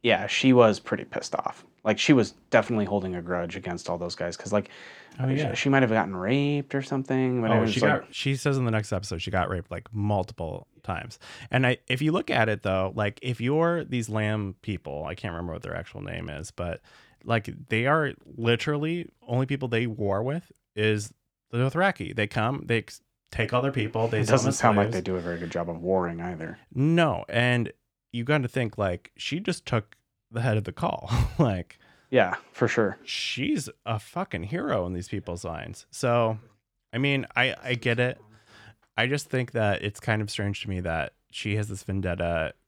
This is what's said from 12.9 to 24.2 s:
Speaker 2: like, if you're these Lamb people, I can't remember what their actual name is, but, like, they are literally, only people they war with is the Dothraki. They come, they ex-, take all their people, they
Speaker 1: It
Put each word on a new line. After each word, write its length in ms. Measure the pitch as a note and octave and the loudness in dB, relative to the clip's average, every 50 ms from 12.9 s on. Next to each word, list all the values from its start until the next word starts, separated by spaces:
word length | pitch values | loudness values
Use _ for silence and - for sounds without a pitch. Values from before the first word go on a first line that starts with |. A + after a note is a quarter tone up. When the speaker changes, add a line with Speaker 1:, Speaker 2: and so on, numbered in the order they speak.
| - | 0
Speaker 2:
like, 240 | A2 G#2 G2+ G2 - | -2 -2 -2 -2 -4
if 180 | - B2+ B2 - | -6 -6 -4 -2
you're 440 | A#2 B2 C#3+ D#3+ E3 E3+ E3+ E3+ B2 | -2 0 2 2 2 2 0 -2 -4
these 260 | - B2+ B2 A2+ G#2+ | -4 -4 -4 -2 -2
Lamb 460 | G#2+ A2 G#2+ G#2+ G#2+ G#2+ G#2 G2 F#2 _ | -2 0 0 0 0 -2 -2 -4 -8 _
people, 440 | - - G2+ F2 _ D2 C#2 D2 D#2 | -6 -6 -6 -6 _ -8 -8 -8 -8
I 100 | C#2 F2 | -8 -10
can't 160 | - - G#2 E2+ | -8 -8 -8 -6
remember 200 | E2 F2 F2 D#2+ | -6 -6 -6 -6
what 80 | E2 | -8
their 140 | - F2 E2 | -8 -8 -8
actual 260 | E2+ - - - F#2+ | -8 -10 -10 -12 -12
name 280 | F#2+ F#2+ F2 F2 E2+ D#2+ | -10 -10 -8 -8 -8 -8
is, 220 | D2+ D2 D#2+ - | -8 -10 -10 -12
but, 300 | - - F2 F2 E2 - _ - - - - _ _ _ - | -8 -6 -6 -6 -6 -8 _ -20 -20 -20 -20 _ _ _ -4
like, 260 | - A#2 A2+ G#2+ - - - C3+ _ | -2 -2 -2 -2 -4 -12 -12 -6 _
they 160 | A2+ A2 A#2+ | -2 0 2
are 240 | C3+ D3+ D#3+ D3+ C3+ - _ _ - - | 2 2 2 0 -2 -4 _ _ -20 -10
literally, 760 | - A2+ A#2 A#2+ A#2 - D#3 D3 D3 D3 D#3 E3+ F3 E3+ - _ _ - | -2 2 2 2 2 0 -2 -2 -2 -2 -2 -4 -4 -6 -10 _ _ -8
only 180 | - A#2+ B2 C3 | -2 0 0 0
people 220 | C3 C#3+ C3+ C#3 | 0 -2 -4 -2
they 200 | B2 A#2 A2+ A#2+ | 0 0 0 0
war 340 | A#2+ A2 - G#2+ G2 G2 G2 | 0 -2 -2 -2 0 0 0
with 300 | A2+ B2+ D3 F3 - _ - _ _ _ _ | 0 -2 -4 -4 -6 _ -20 _ _ _ _
is 380 | G#2+ G#2+ G#2+ G#2+ G#2+ G#2 G#2+ - _ _ _ _ _ _ _ | 0 2 2 2 2 -2 -6 -14 _ _ _ _ _ _ _
the 60 | - A#2 | -2 0
Dothraki. 560 | B2+ C3+ - D#3+ F#3 G3 - - F#2 - - | 0 2 2 2 2 2 2 0 -6 -6 -2
They 120 | A#2+ G#2 | -2 -2
come, 360 | G#2 - A#2+ G#2+ A#2 C#3 C#3 - | 0 0 0 0 0 0 -4 -2
they 140 | - A#2 A2+ | 0 0 0
ex-, 220 | G#2+ - - - _ _ _ _ _ _ | 0 -4 -16 -20 _ _ _ _ _ _
take 220 | - - A2+ A2 - | -2 -2 -2 2 2
all 80 | B2 | 2
their 100 | C3 C#3 | 2 2
people, 360 | C3 B2+ A2 G#2 - A2 A2+ | 0 0 -2 -2 0 0 0
they 120 | A#2 - | 2 2
Speaker 1:
It 80 | - | 2